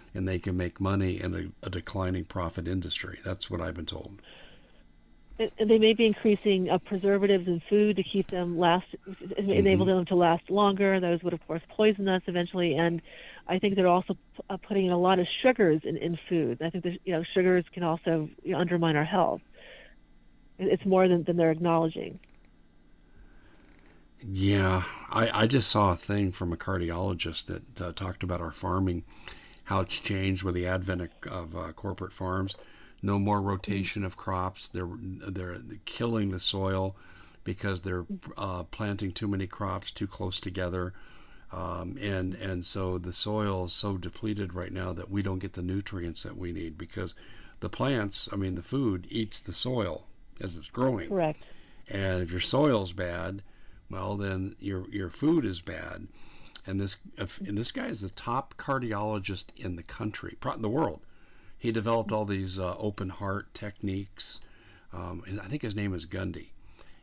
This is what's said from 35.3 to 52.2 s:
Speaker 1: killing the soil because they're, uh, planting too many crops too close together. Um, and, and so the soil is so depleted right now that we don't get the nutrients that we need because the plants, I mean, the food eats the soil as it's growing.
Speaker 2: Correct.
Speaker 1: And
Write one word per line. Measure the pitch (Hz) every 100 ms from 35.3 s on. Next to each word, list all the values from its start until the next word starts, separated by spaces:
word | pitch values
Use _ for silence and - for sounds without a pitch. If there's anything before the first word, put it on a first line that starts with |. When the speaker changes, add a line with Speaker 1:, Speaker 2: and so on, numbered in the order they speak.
| 92 90 87 - - -
Speaker 1:
killing | - 120 113 101
the | 92
soil | - 98 95 95 95 95 - - - -
because | - 95 104 92
they're, | 95 90 85 190 - -
uh, | 98 90 87
planting | - 107 98 98
too | 90 104
many | 98 95
crops | - 101 92 -
too | - 101
close | - 92 92
together. | 101 92 90 90 90 - - - - - -
Um, | 90 87 87 90 -
and, | 104 95 92 95
and | 98 92
so | 90 104 92 90
the | 90
soil | 87 104 107 104 95 90
is |
so | - 104 95
depleted | 87 - 110 104 98
right | 87 90
now | 95 92
that | 87 92
we | 98
don't | 98 92
get | 95
the | -
nutrients | 90 95 98 95 87 80
that | 87 87
we | 92
need | 82 82 78
because | 85 - 92 - - - - -
the | 101
plants, | - 127 131 101 - -
I | 101
mean, | 95
the | 90
food | - 135 127 92 90
eats | 117 107 -
the | -
soil | - 127 123 92 78 - - - -
as | 98 87
it's | -
growing. | - 131 113 -
Speaker 2:
Correct. | 196 160 151 - - - - -
Speaker 1:
And | 98 95 92